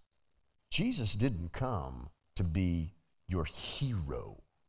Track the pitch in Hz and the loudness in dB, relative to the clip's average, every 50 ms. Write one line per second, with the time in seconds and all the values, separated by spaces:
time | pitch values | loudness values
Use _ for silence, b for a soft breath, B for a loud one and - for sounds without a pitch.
0 | - _ _ _ _ _ _ _ _ _ _ _ _ - - - 202 247 254 180 | -18 _ _ _ _ _ _ _ _ _ _ _ _ 0 2 2 2 2 2 2
1 | 117 101 - 101 120 139 107 82 85 82 - - 127 127 120 87 69 65 64 62 | 2 2 2 4 4 2 2 0 -4 -4 -4 -2 -2 -2 -2 -2 -4 -4 -6 -8
2 | 69 69 - _ _ _ - - 98 85 78 98 92 87 87 85 80 85 - - | -10 -12 -14 _ _ _ -2 0 0 2 4 4 4 4 4 2 0 -2 -6 -12
3 | _ _ _ _ _ - 92 90 78 78 - - - - - - 143 135 117 95 | _ _ _ _ _ -2 0 0 0 -2 -4 -6 -6 -6 -4 -2 -2 -2 0 -2
4 | 78 69 65 60 50 50 50 - - _ _ _ _ | -2 -2 -4 -6 -6 -8 -12 -16 -18 _ _ _ _